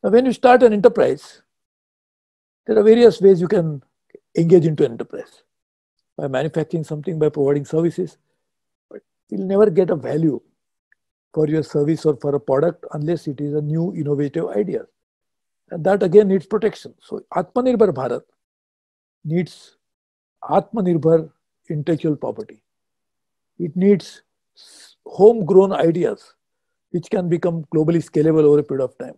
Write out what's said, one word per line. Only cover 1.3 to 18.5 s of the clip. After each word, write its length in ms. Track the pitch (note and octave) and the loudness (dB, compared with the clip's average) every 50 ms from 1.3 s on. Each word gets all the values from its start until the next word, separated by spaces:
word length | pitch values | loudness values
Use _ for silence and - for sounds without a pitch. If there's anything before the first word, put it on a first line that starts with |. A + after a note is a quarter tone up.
| - _ _ _ _ _ _ _ _ _ _ _ _ _ _ _ _ _ _ _ _ _ _ _ _ _ _ | -20 _ _ _ _ _ _ _ _ _ _ _ _ _ _ _ _ _ _ _ _ _ _ _ _ _ _
there 120 | - A3 | -2 0
are 60 | A3 G3+ | 4 6
various 380 | A3 A3+ A#3+ A#3+ A3+ F3 - | 6 6 8 6 6 4 6
ways 180 | F#3 G3 G3 E3 | 4 4 4 4
you 80 | F3+ | 2
can 340 | E3 G#3 F#3+ E3 D#3+ D3 C3+ _ _ _ _ _ _ _ - _ _ _ | -2 -2 -2 -2 -2 -6 -8 _ _ _ _ _ _ _ -20 _ _ _
engage 300 | - E3+ E3 F#3 F3 D3+ | -2 2 4 4 4 4
into 200 | E3 D3+ - D3 | 2 0 0 -2
an 80 | B2+ A#2 | -2 -2
enterprise. 500 | - A#2 _ - - - _ _ _ _ _ _ _ _ _ _ _ _ _ _ _ _ _ _ | -10 -14 _ -14 -16 -16 _ _ _ _ _ _ _ _ _ _ _ _ _ _ _ _ _ _
By 100 | - D3+ | -10 -8
manufacturing 560 | C#3 C3 B2+ D3 D#3+ - E3 D3+ - - E3 D3+ | -6 -4 -4 -4 -4 -4 -6 -6 -4 -6 -8 -6
something, 340 | - D#3 D3+ C#3+ - E3 | -8 -10 -10 -8 -8 -4
by 120 | D#3 D#3 D3+ | -2 -2 -2
providing 340 | - D3+ C#3 C#3 C#3+ D3 C#3 | 0 0 0 0 0 -2 -4
services. 540 | - - D#3+ E3+ E3+ - - F#3 D#3+ _ _ _ _ _ _ _ _ _ _ _ _ _ _ _ _ | -4 -4 -2 -2 -2 -4 -4 -10 -10 _ _ _ _ _ _ _ _ _ _ _ _ _ _ _ _
But 140 | - - _ _ _ _ _ _ | -20 -20 _ _ _ _ _ _
you'll 160 | G#3+ G3 F#3+ | -10 -8 -6
never 240 | F#3 G3 G3 G#3+ G#3+ | -2 2 4 4 4
get 200 | D#3+ F#3+ F#3 E3 | 4 0 0 0
a 60 | F#3+ | -2
value 460 | D3 A#2 B2 C#3 D3+ D#3+ D#3 B2+ - _ _ _ _ _ _ _ _ _ _ _ _ _ _ _ _ _ _ - | -4 -4 -6 -4 0 0 0 -2 -4 _ _ _ _ _ _ _ _ _ _ _ _ _ _ _ _ _ _ -4
for 140 | D#3 D#3 | -2 -2
your 160 | D3 D#3 D#3+ D3 | 0 -2 -4 -4
service 420 | - - D3+ C#3+ D3+ E3 D3 - | -4 -4 -2 -2 -2 -2 -2 -2
or 120 | D#3 C#3+ | -4 -4
for 180 | - - D3 C#3+ | -2 -4 -4 -4
a 40 | C3+ | -4
product 460 | - - C3+ C3+ D3+ F3 E3 _ - - | -2 -2 0 0 0 -2 -4 _ -16 -12
unless 360 | - D3+ D3 D#3 F3 D#3 - | -10 -8 -4 -4 -4 -4 -6
it 120 | D#3 C#3 A#2+ | -10 -10 -8
is 140 | D3 C#3+ C#3+ | -8 -6 -6
a 80 | D3+ | -4
new 340 | D3 D3 D#3 E3 E3 F#3 F3 | -4 -4 -4 -4 -4 -4 -6
innovative 520 | F3 D3 C#3+ D3 C#3 D3 C#3 - E3+ - - | -6 -4 -4 -2 -2 -2 -4 -4 -6 -6 -4
idea. 320 | - G#2 G#2 F2+ - A2+ - _ _ _ _ _ _ _ _ _ _ _ _ _ _ _ _ _ | -4 -4 -4 -2 -4 -8 -10 _ _ _ _ _ _ _ _ _ _ _ _ _ _ _ _ _
And 140 | - E3+ D3+ | -12 -4 -2
that 180 | F#3+ G3+ G3+ | 0 0 0
again 260 | G#3 F3+ D#3+ G#3 G#3+ | 0 4 6 6 6
needs 180 | G3 F#3+ F#3+ - | 6 0 -2 -2
protection. 500 | _ - G#3 A3+ G#3 - - - B2+ _ _ | _ -6 -4 -4 -4 -6 -8 -20 -20 _ _
So 200 | _ _ A2 - - _ - | _ _ -14 -14 -14 _ -6
Atmanirbhar 600 | E3+ F3+ - _ B3 B3 B3+ B3 G#3 A3 F#3+ D3 | -6 -6 -4 _ -2 0 0 2 2 2 0 0
Bharat 300 | B2+ C3 B2 A#2+ C3 _ _ _ _ _ _ | -4 -6 -6 -6 -8 _ _ _ _ _ _